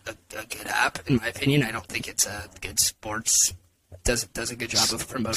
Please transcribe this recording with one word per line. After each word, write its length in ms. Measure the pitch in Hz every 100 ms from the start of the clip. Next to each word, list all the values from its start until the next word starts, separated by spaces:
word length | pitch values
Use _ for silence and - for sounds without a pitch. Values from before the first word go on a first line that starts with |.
| -
a, 60 | 113 - 110
a 60 | 110
good 220 | 107 98
app, 320 | 107 135 - -
in 80 | 127
my 100 | 117
opinion. 360 | - 139 147
I 80 | 113
don't 140 | 113 -
think 200 | 113 107
it's 180 | - -
a 200 | 104 101 -
good 180 | 87 82
sports, 720 | - - 110 107 - - - - _ _ _ - -
does, 180 | 120 -
does 240 | - 117
a 40 | 120
good 140 | 120
job 240 | 110 -
of 120 | 113 -
promoting 240 | 131 110